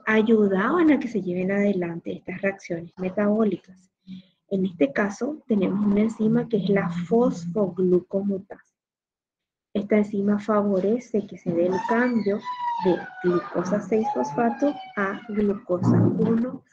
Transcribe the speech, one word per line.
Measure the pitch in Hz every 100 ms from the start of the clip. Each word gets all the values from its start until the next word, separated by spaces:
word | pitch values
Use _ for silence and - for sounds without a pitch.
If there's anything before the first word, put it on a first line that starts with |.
ayudaban | - 220 220 220 202 190 226 349 311
a | 269
que | 233
se | 214
lleven | 180 180 185
adelante | 202 202 190 170 170 -
estas | 175 - 185
reacciones | 196 196 - 170 170 -
metabólicas. | 185 185 208 214 214 175 - - _ _ 190 185 - _ -
En | 190 185
este | - 269
caso, | - 202 - 254 311 -
tenemos | 208 185 190 208
una | 202
enzima | 220 220 220 233 240
que | 208
es | 180
la | 196 -
fosfoglucomutasa. | 175 175 233 254 262 - 220 190 175 185 180 - 196 202 190 - - _ _ _ _ _ _ _ _ _ _ _
Esta | 208 202 214
enzima | 208 202 202 208
favorece | - 208 202 190 196 240 - 214 -
que | 175
se | -
dé | 170 175
el | 185 -
cambio | 226 247 233 196 208 - - - -
de | 185 165 - -
glucosa | 180 175 - - 180 208
seis | - 220 214
fosfato | 247 240 - 233 233 285 294 - -
a | 196 202 -
glucosa | 208 208 202 - 180 - -
uno | - - 226 233 254 - -